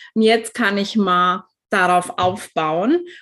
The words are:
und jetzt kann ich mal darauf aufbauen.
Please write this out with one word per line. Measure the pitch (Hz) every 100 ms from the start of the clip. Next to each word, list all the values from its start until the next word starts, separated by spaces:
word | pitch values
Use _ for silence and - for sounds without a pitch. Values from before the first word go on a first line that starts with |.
| - -
und |
jetzt | 220 226 226
kann | - 214 202
ich | 202 220
mal | 190 180 180 185 - _ _
darauf | 202 180 180 175 -
aufbauen. | 180 202 - - 156 160 214 339 349 -